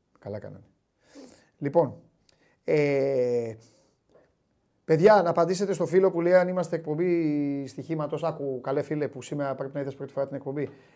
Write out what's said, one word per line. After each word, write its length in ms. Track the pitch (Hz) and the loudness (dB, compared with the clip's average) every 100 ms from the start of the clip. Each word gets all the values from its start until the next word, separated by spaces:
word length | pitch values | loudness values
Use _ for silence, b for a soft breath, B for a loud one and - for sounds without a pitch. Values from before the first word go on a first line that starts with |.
| _ _ | _ _
Καλά 200 | 104 101 | -14 -12
κάνανε. 240 | 101 98 101 _ _ _ B 285 B B B _ | -14 -18 -20 _ _ _ B -20 B B B _
Λοιπόν, 380 | 143 170 151 - - _ _ b b b | 0 2 2 0 -18 _ _ b b b
ε, 920 | - 156 147 139 135 135 123 120 117 110 b b b _ _ _ _ _ _ _ _ _ - | 0 2 4 2 2 2 0 0 -2 -8 b b b _ _ _ _ _ _ _ _ _ 0
παιδιά, 360 | 160 185 214 | 4 6 6
να 80 | 170 | 4
απαντήσετε 440 | 165 170 185 196 | 2 2 0 -2
στο 120 | 175 156 | -2 0
φίλο 260 | 180 190 | 4 4
που 100 | 170 | 2
λέει 120 | 170 | 4
αν 140 | 180 180 | 4 4
είμαστε 280 | 185 160 165 | 0 -4 -4
εκπομπή 920 | 156 151 180 170 160 147 143 139 135 | -4 -2 0 0 0 0 -2 -4 -8
στοιχήματος. 560 | - 139 160 147 156 | -10 -6 -4 -4 -4
Άκου, 380 | 165 160 143 131 | -4 -4 -6 -6
καλέ 200 | 143 143 | -2 -2
φίλε, 260 | 143 151 139 | -2 -2 -4
που 140 | 131 | -6
σήμερα 340 | 113 147 139 131 | -8 -4 -4 -4
πρέπει 180 | 139 | -6
να 60 | 147 | -6
είδες 160 | 139 135 | -8 -8
πρώτη 160 | 135 | -8
φορά 140 | - 139 | -6 -4
την 80 | 139 | -6
εκπομπή. 340 | 135 143 143 B B | -6 -6 -6 B B